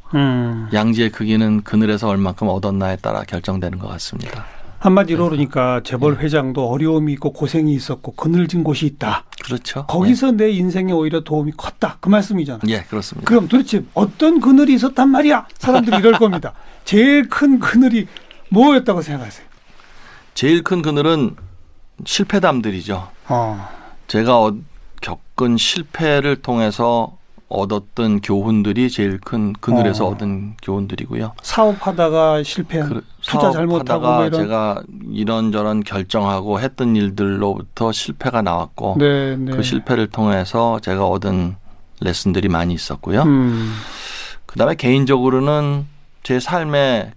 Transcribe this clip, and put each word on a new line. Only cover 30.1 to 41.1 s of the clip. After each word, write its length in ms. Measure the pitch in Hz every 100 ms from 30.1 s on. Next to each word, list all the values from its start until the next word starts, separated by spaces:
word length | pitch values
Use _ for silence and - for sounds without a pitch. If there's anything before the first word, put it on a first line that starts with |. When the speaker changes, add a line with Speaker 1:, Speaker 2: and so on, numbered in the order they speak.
Speaker 2:
얻은 460 | 101 104 98 101 107
교훈들이고요. 720 | - 98 98 92 - 113 110 -
Speaker 1:
사업하다가 1000 | - - 214 202 190 175 165 160 160 151
실패한, 460 | 143 - 160 160 147
Speaker 2:
그래, 120 | 117 - -
Speaker 1:
투자 320 | - 147 143
잘못하고 320 | 156 170 170 123
Speaker 2:
사업하다가 300 | 120 123 123
Speaker 1:
뭐 100 | 160
이런. 140 | 160
Speaker 2:
제가 420 | 104 110 107 101 - 101 113
이런저런 720 | 104 107 113 110 104 107 107
결정하고 760 | 101 98 95 113 101 98 101 101
했던 360 | 135 - 123 110
일들로부터 960 | 101 98 101 98 101 - - - 113
실패가 500 | 110 - - 131 120
나왔고 540 | 95 85 82 - 104 98
Speaker 1:
네, 380 | 143 139 135 131
네. 160 | 131
Speaker 2:
그 100 | 131
실패를 460 | 127 127 - 117 107
통해서 720 | - 107 95 92 117 117 113
제가 260 | 101 95
얻은 500 | 95